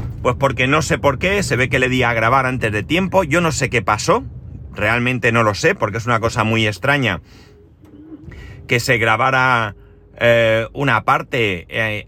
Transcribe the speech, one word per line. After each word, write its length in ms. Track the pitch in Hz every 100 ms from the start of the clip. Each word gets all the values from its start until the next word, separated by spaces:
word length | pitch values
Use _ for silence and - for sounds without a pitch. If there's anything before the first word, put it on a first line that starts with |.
| - -
Pues 140 | 123 123
porque 320 | 135 123 131
no 160 | 156
sé 160 | 143 143
por 180 | 139 127
qué, 240 | 180 202
se 140 | 123 120
ve 140 | 127
que 100 | 131
le 100 | 127
di 140 | 127
a 100 | 117
grabar 320 | 117 113 135 127
antes 260 | 127 110
de 120 | 104
tiempo, 400 | 135 165 185 185
yo 180 | 170 165
no 100 | 165
sé 200 | 127 123
qué 100 | 120
pasó, 420 | 92 107 - 226 - - - - - -
realmente 560 | 104 120 123 127 123
no 100 | 117
lo 140 | 110 101
sé, 180 | 160
porque 240 | 202 104 110
es 80 | 113
una 140 | 113
cosa 240 | 113 120
muy 240 | 107 113 107
extraña 540 | 98 135 143 117 85 - - - - - _ - - - - - - - - -
que 120 | 120
se 200 | - 117
grabara, 760 | 113 110 131 131 131 120 107 - - - - -
eh, 480 | 120 117 113 113 113
una 300 | 135 139 110
parte, 600 | 127 147 156 135 107 87 -
eh, 360 | - 110 104